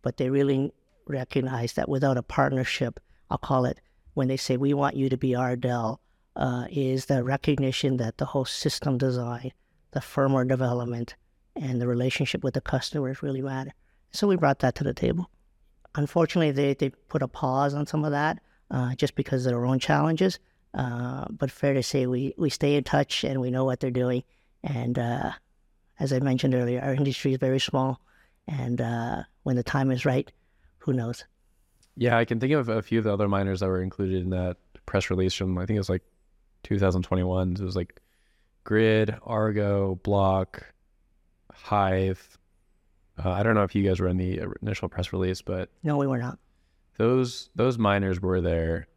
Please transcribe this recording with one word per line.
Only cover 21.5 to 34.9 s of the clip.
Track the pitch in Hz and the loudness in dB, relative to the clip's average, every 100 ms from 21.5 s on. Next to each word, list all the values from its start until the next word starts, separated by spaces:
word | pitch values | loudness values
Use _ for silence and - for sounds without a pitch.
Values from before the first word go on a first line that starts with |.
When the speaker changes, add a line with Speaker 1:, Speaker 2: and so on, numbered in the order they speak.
| - 143 | 0 0
Speaker 1:
to | 135 | 2
say, | 123 139 127 | 0 0 0
we, | 123 135 - | 0 -2 0
we | 156 | -2
stay | - 147 143 | 2 2 2
in | |
touch | 131 143 143 - | 2 0 0 -2
and | - 135 | -2 -2
we | 127 | -2
know | 127 131 | 0 0
what | 127 | 0
they're | 135 | -2
doing. | 123 123 123 - _ _ _ | 0 0 0 -4 _ _ _
And, | - 127 120 123 | -6 -4 -2 -2
uh, | 117 117 - - _ _ _ _ _ _ | -2 -2 -4 -8 _ _ _ _ _ _
as | 139 | -2
I | 131 | 0
mentioned | 139 131 139 | 2 2 2
earlier, | 127 120 123 | 2 0 -2
our | 139 | -2
industry | 135 139 127 139 | 0 0 0 -2
is | 131 | 0
very | 131 135 | 2 0
small. | - 139 131 127 _ _ _ _ - | 0 0 -2 -4 _ _ _ _ -8
And, | 147 123 120 | -6 -2 -2
uh, | 117 117 120 - - _ | -2 -2 -4 -6 -10 _
when | - 123 | -2 -2
the | |
time | 117 143 131 | 0 0 0
is | 127 139 | 0 0
right, | 131 135 _ _ _ _ _ | 0 -4 _ _ _ _ _
who | - | -2
knows? | 127 117 123 - _ _ _ _ _ _ - | -2 -2 -8 -12 _ _ _ _ _ _ -2
Speaker 2:
Yeah, | 120 117 | 2 2
I | 117 | 2
can | 113 | 0
think | 131 | 2
of | 151 117 | 2 2
a | 110 | -2
few | 104 113 | 0 0
of | 107 | 2
the | |
other | 101 104 | 2 2
miners | 98 98 92 | 2 0 0
that | 95 | 0
were | 92 | 0
included | 92 - 95 92 | -2 -4 -2 0
in | 90 | 0
that | 92 90 90 _ - | -2 -2 -6 _ -20
press | - | -2